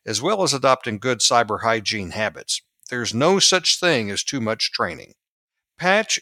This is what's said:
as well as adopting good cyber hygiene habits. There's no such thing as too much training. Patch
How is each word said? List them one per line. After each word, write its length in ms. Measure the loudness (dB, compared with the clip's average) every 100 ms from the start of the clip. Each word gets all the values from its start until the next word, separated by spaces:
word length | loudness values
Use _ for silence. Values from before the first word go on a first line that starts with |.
as 160 | -8 -4
well 220 | 0 0
as 100 | 0
adopting 460 | 2 4 2 0 -4
good 220 | -2 0
cyber 420 | 4 4 2 0
hygiene 480 | 0 0 -2 -6 -6
habits. 500 | -4 -4 -6 -8 -8 -8 _ -10
There's 240 | -6 -4
no 240 | 0 2 4
such 400 | 4 4 2 2
thing 320 | 2 2 0
as 140 | -4
too 160 | -4 -4
much 320 | -2 -2 -4
training. 420 | -2 -4 -6 -14 _ _ _ _ _ _ _
Patch 400 | 0 2 0 -4